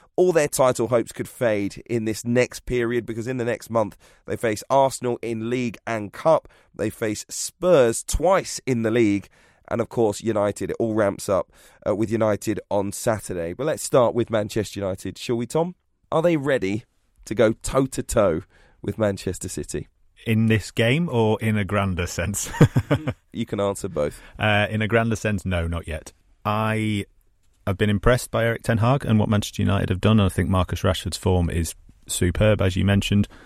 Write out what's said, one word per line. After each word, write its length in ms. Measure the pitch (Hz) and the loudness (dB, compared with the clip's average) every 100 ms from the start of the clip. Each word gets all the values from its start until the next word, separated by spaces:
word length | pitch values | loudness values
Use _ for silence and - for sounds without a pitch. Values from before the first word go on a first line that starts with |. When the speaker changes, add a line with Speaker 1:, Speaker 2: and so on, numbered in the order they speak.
| _ - | _ 0
Speaker 1:
All 160 | 180 | 4
their 160 | 165 - | 4 2
title 400 | - 131 123 113 | 2 2 2 0
hopes 240 | 120 113 | 0 -2
could 180 | - - | -6 -10
fade 540 | - 120 104 101 - - | -2 0 0 -2 -6 -6
in 200 | 117 110 | -4 -2
this 200 | 107 120 | -6 0
next 400 | 120 123 - - | 0 0 -2 -6
period, 400 | 127 117 120 113 | -2 0 -2 -4
because 220 | 113 113 | -8 -6
in 100 | 131 | -4
the 80 | 120 | -2
next 240 | 113 - | -4 -2
month 280 | 113 104 - - _ - | -2 -2 -4 -20 _ -8
they 100 | 110 | -4
face 280 | 117 107 - | -2 -2 0
Arsenal 480 | 135 135 - 123 117 | 2 2 0 -4 -4
in 280 | 113 113 110 | -4 -6 -4
League 260 | 127 120 - - | -2 -2 -6 -6
and 260 | 113 104 | -6 -6
Cup. 360 | - 160 156 - _ _ | -4 2 2 0 _ _
They 160 | - 104 | -6 -6
face 340 | - 113 104 - | -2 -4 -4 -8
Spurs 720 | - - - 180 165 117 117 | -10 -10 -2 4 6 6 4
twice 560 | - - 175 190 123 - - | -2 0 2 2 0 -8 -2
in 160 | 123 | 0
the 100 | 113 | 2
league. 380 | 117 110 101 - _ _ _ - | 4 4 2 -2 _ _ _ -6
And 100 | 113 | -4
of 100 | 110 | -2
course, 320 | - 110 101 | 0 0 0
United, 500 | 107 104 104 101 95 | -2 0 0 -2 -6
it 40 | 82 | -2
all 160 | 113 107 | -2 2
ramps 340 | 101 92 - | 0 0 -2
up, 220 | 95 - _ - _ - | 0 -2 _ -20 _ -4
uh, 80 | 101 | -2
with 160 | 110 | 0
United 480 | 110 110 101 - 98 - | 0 0 0 -2 -6 -4
on 200 | 101 98 | -4 -4
Saturday. 640 | - - 107 - 90 82 | -4 -2 -2 -4 -8 -6
But 140 | 90 147 | -4 -4
let's 160 | 127 | -4
start 320 | - 139 113 113 | 0 4 4 2
with 160 | 113 | 0
Manchester 480 | 110 104 - 101 98 | 0 -2 -4 -4 -4
United, 400 | 98 95 95 87 | -4 -4 -8 -10
shall 180 | - 120 | -4 -4
we, 80 | 120 | -2
Tom? 300 | 156 170 180 _ _ - | -2 -2 -6 _ _ -6
Are 120 | 156 | 0
they 120 | 165 160 | 2 2
ready 480 | 139 131 95 104 - _ _ _ | 0 0 0 -4 -6 _ _ _
to 120 | - 110 | -8 2
go 180 | 110 | 2
toe-to-toe 880 | 113 - 131 135 - - 120 101 80 - _ _ _ | 2 -2 0 0 -2 -4 2 2 2 -4 _ _ _
with 160 | - 101 | -8 -2
Manchester 500 | 107 95 - 92 95 | -2 -2 -6 -6 -8
City? 400 | - - 73 - _ _ _ - | -8 -8 -8 -10 _ _ _ -2
Speaker 2:
In 220 | 110 113 | 2 2
this 240 | 110 - | 2 0
game 360 | - 113 139 175 | -2 0 2 0
or 320 | 123 110 107 | 0 0 0
in 160 | 110 107 | 0 -2
a 80 | |
grander 440 | 95 101 98 87 85 | 0 0 0 -2 -4
sense? 440 | - 87 101 - - | -4 -4 -4 -4 2
<laughs> 760 | 151 - - 226 156 - _ | 2 2 0 -2 -4 -10 _
Speaker 1:
You 140 | - 113 | -8 -6
can 160 | 104 | -2
answer 260 | 101 98 98 | -2 -2 -6
both. 340 | 82 73 - - - | -4 -4 -6 -16 -4
Speaker 2:
Uh, 300 | 107 104 104 | 0 2 2
in 120 | 107 | 0
a 60 | 107 | 0
grander 260 | 113 113 110 | 2 2 0
sense, 300 | 110 101 95 | -2 -4 -2
no, 220 | 87 82 | -2 -2
not 200 | 85 - | -4 -6
yet. 240 | 76 - - _ _ | -10 -10 -20 _ _
I 640 | 107 107 110 110 110 104 98 _ _ _ _ _ - | -4 -2 0 0 0 -2 -4 _ _ _ _ _ -4
have 120 | 95 | 0
been 140 | 104 | 2
impressed 400 | 101 - 123 - | 2 4 2 2
by 120 | 113 | -2
Eric 200 | 113 113 | 0 -2
Ten 160 | - 110 | 0 2
Hag 260 | 113 139 - | 4 2 2
and 140 | 110 | 2
what 100 | 104 | 4
Manchester 320 | 107 - - | 0 -2 -2
United 280 | 98 98 90 | 0 2 0
have 120 | 92 | 0
done. 180 | 101 110 | 4 4
And 60 | 98 | 4
I 40 | |
think 200 | - 82 | 2 0
Marcus 320 | 92 90 87 | 2 0 0
Rashford's 340 | 95 92 95 - | 0 -2 -4 -4
form 340 | 104 92 87 | 0 2 2
is 260 | 85 80 - - - - | 0 -4 -6 -18 -20 -8
superb, 540 | - 90 - 107 104 | -2 0 2 2 4
as 140 | 95 92 | 2 2
you 80 | |
mentioned. 440 | 95 101 - 101 101 - | 2 2 2 2 0 -2